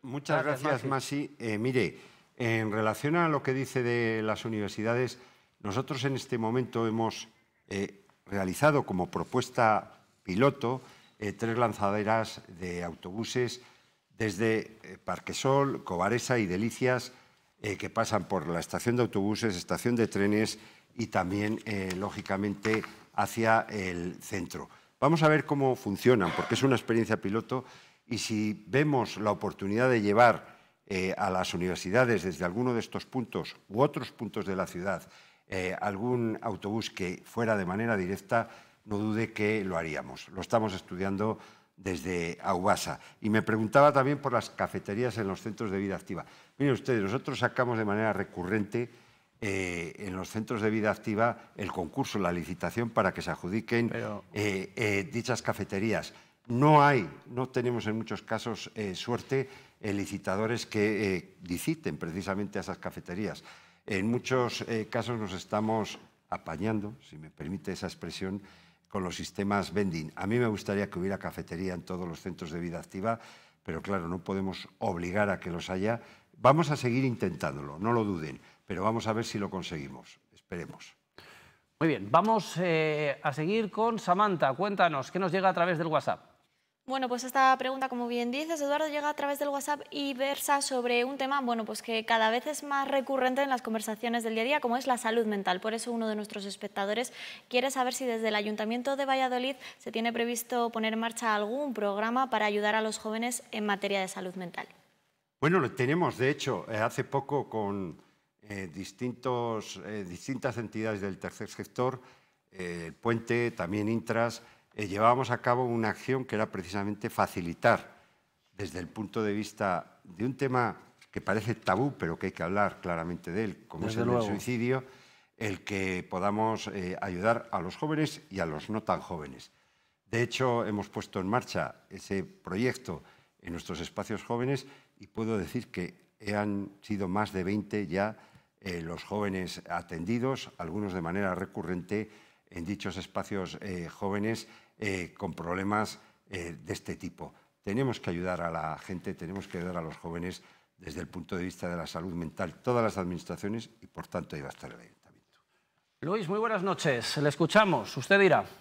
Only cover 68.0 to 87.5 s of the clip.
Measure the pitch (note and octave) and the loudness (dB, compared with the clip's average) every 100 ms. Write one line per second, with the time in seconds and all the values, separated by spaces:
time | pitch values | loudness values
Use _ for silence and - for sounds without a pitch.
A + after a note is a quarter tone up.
68 | F2 - F#2+ G2 - - - _ _ G2+ | -10 -6 -6 -6 -10 -20 -20 _ _ -4
69 | F2+ E2+ E2+ - G2+ G2+ F#2 F#2+ G2 E2 | -4 -6 -8 -2 2 2 2 0 0 -2
70 | D#2 - F#2+ A#2+ A#2+ G2+ - G2+ G2+ F2 | -6 -6 0 2 2 0 0 0 0 -2
71 | F#2 F#2+ F#2 D#2+ E2+ E2+ F#2+ F2+ E2+ F#2 | -2 -2 -6 -8 -10 -6 -4 -6 -6 -6
72 | F2+ E2 G2 D#2+ F2 E2+ F2 E2 D2+ G2 | -6 -8 -10 -8 -8 -6 -6 -8 -10 -4
73 | G#2 A2+ - - - _ - E2 F2 G2 | -2 -2 -6 -20 -20 _ -8 -8 -2 -2
74 | E2 F2+ E2+ G2 F#2+ F2 - _ A2+ F2 | -2 -6 -2 -2 -2 -6 -12 _ -4 -2
75 | F2 F#2+ G2+ F2+ F#2 E2+ D#2+ F#2 G2+ A#2 | -2 2 2 0 -2 -6 -4 -2 0 -2
76 | - - _ - A#2 D3+ D3 C#3+ B2+ A#2 | -4 -20 _ 4 6 8 4 0 0 2
77 | C3 A2+ G2 D#2 D2+ C#2+ C#2+ D2 G#2 A#2+ | 0 0 -2 -2 -4 -4 -8 -4 0 2
78 | G#2+ F2+ D#2 C2 - _ _ F2+ G2+ A2+ | 2 -2 -4 -10 -16 _ _ -2 0 0
79 | G#2+ A2 A2+ A2 G2 F#2+ F2 E2 C2+ C2 | 0 -2 -2 -4 -4 -4 -6 -8 -8 -12
80 | - - _ _ _ F2+ C#2+ - - _ | -18 -20 _ _ _ -10 -10 -14 -20 _
81 | _ - - - - _ _ _ E3 B2 | _ -20 -20 -20 -20 _ _ _ 0 2
82 | G2+ D#3 G3+ A3 - E3 F3+ D#3+ D#3 D3+ | 4 6 6 4 2 -2 2 4 2 2
83 | D3+ C3+ D3+ C#3+ D#3+ G#3+ G#3+ - A3+ A3+ | 0 0 -2 -2 0 0 0 0 0 0
84 | - F3+ G#3 F3 C#3 C3 G3+ G3+ F3+ D3 | 0 4 4 4 2 2 -2 4 2 2
85 | B2+ F3+ F#3+ F3+ F#3 F3+ F3 E3 E3 D3+ | -4 -2 0 4 4 4 2 2 2 0
86 | - F2+ - _ _ _ _ _ - C4 | 0 -4 -6 _ _ _ _ _ -6 -4
87 | B3+ A#3+ C4 C4+ C4 | -2 -2 0 6 8